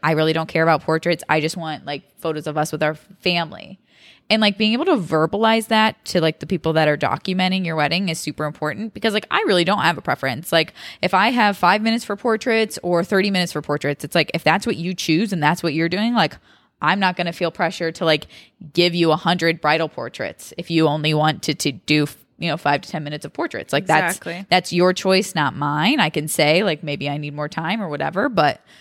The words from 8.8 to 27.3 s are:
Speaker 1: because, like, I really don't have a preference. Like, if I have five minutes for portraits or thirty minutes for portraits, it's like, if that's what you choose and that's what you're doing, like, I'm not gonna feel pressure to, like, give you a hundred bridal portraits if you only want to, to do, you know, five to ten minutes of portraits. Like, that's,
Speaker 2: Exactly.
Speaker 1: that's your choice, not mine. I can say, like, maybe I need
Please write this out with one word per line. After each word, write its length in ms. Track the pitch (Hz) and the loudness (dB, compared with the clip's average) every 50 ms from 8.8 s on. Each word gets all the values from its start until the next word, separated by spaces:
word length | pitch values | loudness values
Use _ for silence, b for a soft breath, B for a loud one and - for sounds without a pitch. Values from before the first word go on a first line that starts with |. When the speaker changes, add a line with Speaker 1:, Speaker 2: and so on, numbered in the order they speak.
| 226 214 - | -8 -10 -6
Speaker 1:
because, 200 | 202 233 226 202 | -2 -2 0 0
like, 140 | 214 - - | 0 -2 -2
I 140 | - 392 440 | -2 0 2
really 200 | 359 190 175 170 | 2 2 4 4
don't 160 | 175 208 208 | 2 2 2
have 160 | 131 170 170 | 2 0 0
a 40 | - | 0
preference. 500 | - - 131 - 135 135 117 92 - - | -2 -4 -4 -2 -2 -4 -4 -4 -4 0
Like, 220 | 170 165 156 - - B B B B B | 2 2 2 0 -4 B B B B B
if 120 | B 175 202 | B 0 2
I 160 | 185 202 240 | 4 4 4
have 260 | 247 233 214 208 196 | 4 4 2 2 2
five 240 | - - 175 202 214 | 2 2 4 4 4
minutes 240 | 214 226 226 233 - | 2 0 0 -2 -2
for 100 | - 202 | -6 -6
portraits 640 | - - 240 220 214 - - 220 226 220 214 - - - | -2 0 0 0 0 0 0 2 2 0 -2 -4 -6 -2
or 200 | 175 175 170 170 | 0 0 0 2
thirty 260 | - 208 190 202 202 | 2 2 2 2 2
minutes 200 | 196 180 175 - | 2 0 0 -2
for 100 | - 151 | -4 -6
portraits, 420 | - - 147 151 - 143 143 - - | -4 -2 -4 -2 -2 -2 -4 -4 -4
it's 100 | - - | -2 0
like, 160 | 175 151 - - | 0 2 2 0
if 100 | 165 - | 0 2
that's 220 | 156 165 208 - | 2 2 2 2
what 120 | 233 - | -2 -4
you 160 | 117 170 180 180 | -4 -4 -6 -6
choose 400 | - - - 156 170 226 196 196 | -4 0 2 2 2 2 0 0
and 100 | 165 147 | 2 2
that's 180 | 151 170 - | 2 2 2
what 120 | - 165 139 | 0 -2 0
you're 160 | 160 165 165 | 0 0 0
doing, 240 | 175 202 214 240 240 | 0 0 0 0 2
like, 240 | 226 165 - - - b b b b b b b - | 2 0 0 -2 -8 b b b b b b b -4
I'm 180 | 147 156 185 202 | 0 0 2 2
not 140 | 196 180 180 | 2 0 0
gonna 160 | - 175 170 165 | -2 -4 -4 -2
feel 180 | - 175 165 | -2 -4 -4
pressure 400 | - - 175 160 - - 170 165 | -2 -2 -2 -2 -2 -2 -6 -6
to, 140 | 165 - 175 | -4 -2 2
like, 220 | 160 156 151 - B B B B B B - 165 147 - | 2 2 2 0 B B B B B B -20 -16 -8 -4
give 220 | 170 175 180 170 | -2 0 0 0
you 160 | 175 165 165 | 2 2 2
a 60 | 151 | 2
hundred 420 | 165 - 170 180 170 165 170 160 160 | 2 2 0 0 0 0 -2 -2 0
bridal 280 | - 147 156 160 160 151 | 0 0 0 0 0 -4
portraits 640 | - - 117 113 - - 107 - - - - - - | -6 -10 -12 -10 -8 -8 -8 -8 -8 -12 -18 -18 -12
if 140 | - 165 - | -12 -6 -2
you 160 | 165 160 160 | 2 2 2
only 260 | 147 151 156 147 156 151 | 2 2 0 0 0 2
want 300 | 151 156 156 147 - - | 2 2 2 0 -2 -6
to, 100 | 160 147 | -8 -6
to 180 | - - 147 123 | -4 -4 -4 -4
do, 340 | 95 - - 151 151 147 - - - _ _ _ - | -4 -2 0 2 2 2 0 -4 -12 _ _ _ -8
you 80 | 170 | -6
know, 80 | 170 170 | -4 -4
five 220 | 170 - 147 147 143 | -2 0 0 0 0
to 80 | - - | -2 -6
ten 140 | - 156 147 | -10 -10 -8
minutes 220 | 147 151 147 - | -8 -10 -10 -12
of 80 | 143 - | -12 -8
portraits. 400 | - - - - - - - 135 | -8 -8 -6 -6 -8 -6 -2 -2
Like, 140 | 147 190 | -2 0
that's, 300 | 185 156 156 185 170 190 | 2 2 2 2 0 -2
Speaker 2:
Exactly. 280 | - - 175 170 180 196 - | -6 -8 -10 -10 -8 -4 0
Speaker 1:
that's 220 | 175 185 175 - | 0 0 0 0
your 220 | 175 170 180 185 180 | 2 2 4 4 2
choice, 420 | - - 190 190 185 190 - - | 2 2 2 2 2 2 0 -2
not 180 | 160 147 127 - | -2 -2 -2 -2
mine. 460 | 139 147 147 147 151 160 220 302 277 | -2 -2 -2 0 0 2 2 2 2
I 100 | 180 151 | 2 0
can 200 | - 156 151 151 | 0 -2 -4 -2
say, 340 | - - 151 151 156 185 214 | 0 2 4 4 4 4 4
like, 180 | 190 151 147 | 2 -2 -2
maybe 280 | - 151 143 - 139 143 | -4 -6 -6 -6 -4 -4
I 80 | 143 | -4
need 160 | 151 147 147 | -4 -6 -8